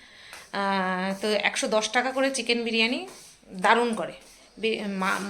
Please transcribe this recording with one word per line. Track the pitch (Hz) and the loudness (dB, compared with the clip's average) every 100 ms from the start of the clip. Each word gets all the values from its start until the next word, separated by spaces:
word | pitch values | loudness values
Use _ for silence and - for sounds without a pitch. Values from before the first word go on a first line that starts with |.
| - - - - - | -20 -20 -20 -20 -8
আহ, | 196 196 196 185 185 190 196 | -4 0 0 0 0 -2 -2
তো | 214 | 0
একশো | 208 196 - 262 | 2 2 0 0
দশ | 214 214 | 2 2
টাকা | 247 247 | 0 0
করে | 262 269 | 0 0
চিকেন | 262 240 233 | 0 0 0
বিরিয়ানি | 233 226 226 285 381 - - - - | 0 0 2 0 -6 -14 -20 -20 -16
দারুণ | 185 202 226 240 | 0 4 4 4
করে। | 220 160 - - - - - | -2 -6 -10 -20 -20 -20 -4
বি-, | 220 220 202 | -2 -2 -2
মা-, | 196 190 196 196 | -2 0 0 -2